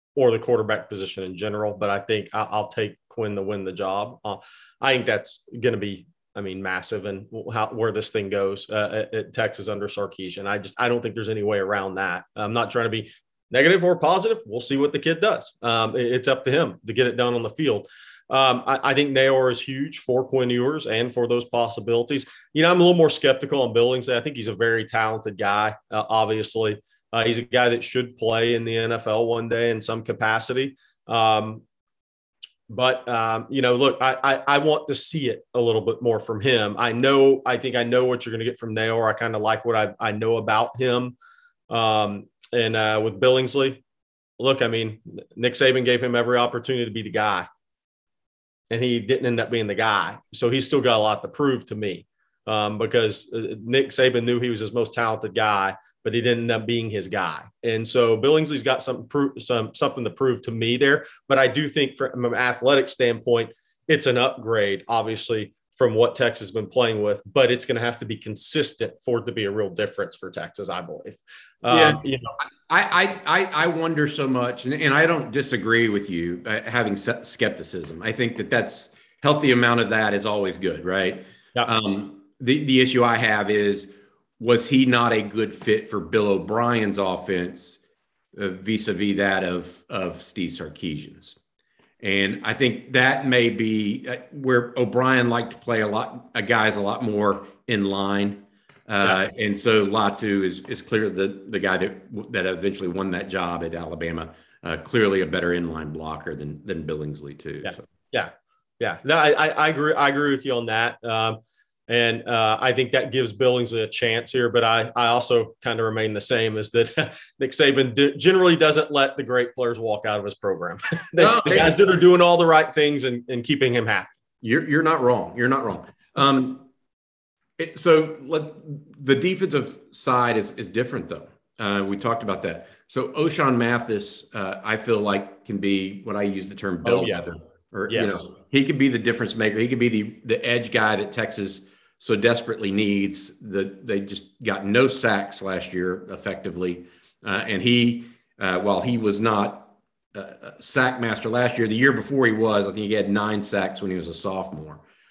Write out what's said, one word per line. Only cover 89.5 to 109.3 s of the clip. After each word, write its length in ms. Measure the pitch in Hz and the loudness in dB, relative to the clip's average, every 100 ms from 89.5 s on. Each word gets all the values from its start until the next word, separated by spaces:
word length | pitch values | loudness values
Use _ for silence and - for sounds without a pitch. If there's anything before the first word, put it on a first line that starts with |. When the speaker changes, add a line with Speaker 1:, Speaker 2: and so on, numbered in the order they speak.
| 90 - - - | -4 -8 -18 -10
Speaker 2:
of 320 | 101 90 90 | -6 -6 -8
Steve 300 | - 104 87 | -12 -8 -8
Sarkisian's? 880 | - 78 - 90 73 - - - - _ _ _ _ _ _ | -8 -14 -10 -8 -8 -12 -20 -20 -20 _ _ _ _ _ _
And 400 | 101 98 98 - | -2 0 0 -2
I 100 | 113 | -6
think 380 | 113 123 - - | 0 0 0 -2
that 340 | 127 131 - 139 | 2 4 2 2
may 240 | 123 117 | 2 2
be, 560 | 104 110 107 104 131 127 | 0 0 0 -2 -4 -8
uh, 80 | 127 - | -12 -12
where 400 | 147 131 123 120 131 | -6 2 2 2 -2
O'Brien 540 | 110 117 131 127 120 | 0 2 2 2 2
liked 220 | 120 117 | 0 -4
to 60 | - | -8
play 200 | 120 113 | -4 -2
a 80 | 104 | 0
lot, 420 | 107 - - - 117 | -2 -6 -10 -10 -6
uh, 60 | |
guys 340 | 104 113 110 101 | 0 2 2 2
a 60 | |
lot 220 | 101 117 | -2 -2
more 440 | 117 104 104 98 - - - | -2 0 0 0 -6 -16 -4
in 160 | 107 98 | -2 0
line. 580 | 98 98 101 101 101 - _ _ _ - | -2 0 0 -2 -4 -16 _ _ _ -4
Uh, 400 | 101 98 95 98 - | 0 2 2 0 -2
Speaker 1:
Yeah. 80 | 107 | -4
Speaker 2:
and 120 | 101 | 0
so 280 | 117 110 98 | 4 4 4
Latu 580 | 110 101 101 107 98 | 2 0 -2 -2 0
is, 160 | 92 92 - | 0 -4 -10
is 140 | 117 | -14
clearly 320 | - 110 104 | -4 -2 -2
the, 320 | 92 98 95 - | -2 -4 -4 -8
the 120 | 101 | -4
guy 180 | 95 92 | -2 0
that, 240 | 98 - - 104 - | -2 -6 -14 -14 -6
that 120 | 107 92 | -4 -4
eventually 440 | 90 98 95 92 | -2 -4 -4 -6
won 220 | 92 95 | -4 -4
that 180 | 90 98 | -6 -6
job 340 | 95 87 85 | -4 -4 -6
at 100 | 82 | -8
Alabama. 600 | 85 80 82 82 82 80 - _ _ | -8 -10 -8 -6 -6 -10 -16 _ _
Uh, 140 | 85 80 | -10 -10
clearly 460 | - 120 104 95 | -2 2 2 2
a 40 | 82 | 0
better 260 | 90 87 | -2 -2
inline 420 | 87 85 80 76 | -2 -4 -6 -10
blocker 420 | 80 80 76 85 73 | -10 -10 -10 -10 -10
than, 260 | 73 73 - | -12 -12 -10
than 180 | 82 78 | -10 -8
Billingsley 540 | 76 76 73 73 73 | -8 -8 -12 -16 -16
too. 220 | 78 73 | -14 -12
Speaker 1:
Yeah. 80 | 95 | -12
Speaker 2:
So. 140 | - - _ _ | -14 -20 _ _
Speaker 1:
Yeah. 180 | 120 85 - _ _ _ _ | -4 -4 -10 _ _ _ _
Yeah. 160 | 110 82 135 | -6 -4 0
No, 100 | 160 | 4
I, 140 | |
I, 180 | 151 | 4